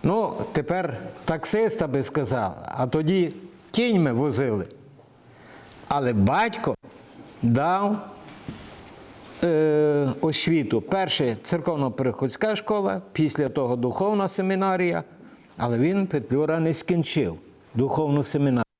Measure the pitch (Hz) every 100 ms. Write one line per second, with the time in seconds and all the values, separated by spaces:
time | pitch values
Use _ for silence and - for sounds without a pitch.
0 | - 208 208 - 107 - 143 180 175 110
1 | - - - 160 - 214 226 220 156 135
2 | 131 151 123 127 98 - - - 127 156
3 | 156 190 165 - - - - - 240 202
4 | 151 117 147 113 131 107 90 - - -
5 | - - - - - - - - - 143
6 | 127 110 98 160 226 - - 113 - -
7 | - - - - 117 117 156 185 202 208
8 | - - - - - - - - - -
9 | - - - - 175 156 156 151 151 147
10 | 139 120 160 151 - 165 120 117 - 190
11 | 190 - 131 110 - 170 170 156 135 113
12 | 127 110 135 - 214 208 - 208 196 190
13 | 185 - 156 143 135 147 127 123 123 -
14 | 196 214 190 - 190 190 190 185 180 170
15 | - - - - - - 120 117 147 196
16 | 190 151 - 131 151 165 160 156 - 175
17 | 151 - 104 82 - - - 113 135 156
18 | 156 143 143 151 139 123 113